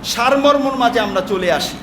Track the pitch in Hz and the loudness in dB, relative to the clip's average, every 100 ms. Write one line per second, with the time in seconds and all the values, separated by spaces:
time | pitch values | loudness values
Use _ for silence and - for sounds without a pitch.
0 | - - 240 277 285 285 269 262 240 233 | -8 -2 2 4 4 4 0 0 0 2
1 | 208 190 185 196 180 151 - - | -2 -2 -2 -2 0 0 -2 -10